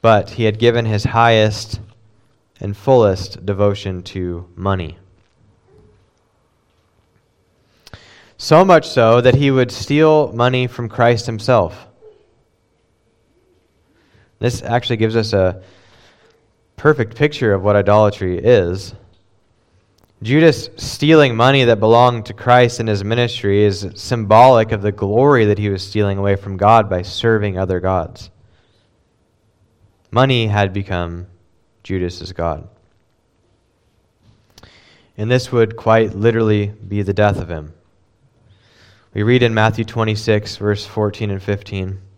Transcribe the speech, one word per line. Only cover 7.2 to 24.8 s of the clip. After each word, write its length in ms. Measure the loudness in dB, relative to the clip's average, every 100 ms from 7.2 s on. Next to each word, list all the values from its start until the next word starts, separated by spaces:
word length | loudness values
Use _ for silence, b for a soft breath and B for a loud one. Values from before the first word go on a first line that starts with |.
| _ _ _ _ _ b b b b b b b
So 280 | 2 4 6
much 220 | 4 4
so 340 | 2 4 4
that 140 | 4 2
he 160 | 2
would 180 | 2 0
steal 640 | -4 -4 2 4 4 0
money 320 | 0 0 0 -4
from 240 | -6 -12
Christ 380 | 0 2 2 -4
himself. 600 | -8 0 0 0 -6 -20 _ -20 _ _ _ _ _ _ _ _ _ _ _ _ _ _ _ _ _ _ _ _ _ _ _
This 240 | -6 -6
actually 340 | -4 -4 -2 -2
gives 180 | 0 -2
us 160 | -2
a 280 | 0 0 -2 b b b b b b b b _ _ _ -4
perfect 400 | -2 0 -2 -2
picture 380 | -4 -2 -2
of 80 | 0
what 140 | 2 0
idolatry 640 | 2 4 2 0 -6 -2
is. 560 | 2 2 2 -6 -10 -20 _ _ _ _ _ _ _ _ _ _ _ _
Judas 460 | -2 2 4 2 -6 -14
stealing 580 | -14 -4 2 4 4 2
money 280 | 2 4 2
that 140 | 2
belonged 480 | 4 4 4 2 -10
to 60 |
Christ 460 | -10 2 4 4 0
in 80 | -4
his 160 | -4
ministry 600 | -2 -2 -4 -4 -2 2
is 240 | 2 0 -10 -14
symbolic 760 | -8 -6 4 6 8 6 2
of 100 | -2